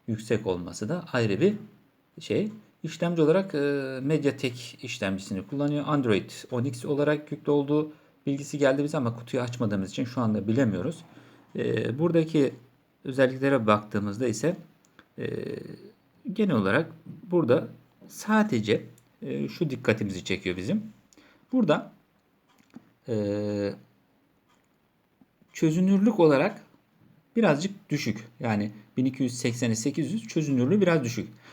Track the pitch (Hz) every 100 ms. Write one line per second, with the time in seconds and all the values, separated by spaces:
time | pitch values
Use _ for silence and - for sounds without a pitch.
0 | - 107 - 113 98 90 87 82 107 175
1 | - 127 113 98 185 214 - - _ _
2 | _ - - 117 214 - - _ 156 -
3 | 175 165 151 185 190 147 143 143 135 131
4 | 139 156 139 120 131 120 - - 120 -
5 | 98 98 - 95 - 139 147 147 147 147
6 | 123 95 - - - 123 135 123 - 139
7 | 147 151 - 143 - 147 139 151 151 -
8 | _ _ - 139 143 147 139 139 147 156
9 | 117 117 - 127 120 - 110 101 92 -
10 | 123 131 110 104 98 117 120 90 123 -
11 | - - - - _ - 123 117 117 127
12 | 170 165 160 156 131 - - _ _ _
13 | - 131 127 131 139 135 107 104 - 104
14 | 101 101 123 107 156 185 - _ _ _
15 | _ - - - - - - - 208 _
16 | _ _ 269 190 202 120 95 123 165 -
17 | - - - 175 123 135 - - _ _
18 | - - - 220 214 120 101 110 - -
19 | _ _ 135 135 143 - 160 123 - 110
20 | 101 92 - 95 92 90 98 214 214 -
21 | _ _ _ _ _ 254 180 175 - -
22 | _ _ _ _ _ _ _ - - _
23 | - 110 104 104 104 104 101 - - _
24 | _ _ _ _ _ _ _ _ _ _
25 | _ _ _ _ _ - 165 165 185 196
26 | 208 - 160 139 190 - - _ _ _
27 | _ _ _ 233 202 143 196 - - 147
28 | - - - - 120 104 104 - - -
29 | 131 131 127 120 123 120 120 110 143 156
30 | 156 220 - 165 143 131 123 208 180 165
31 | 120 110 87 - -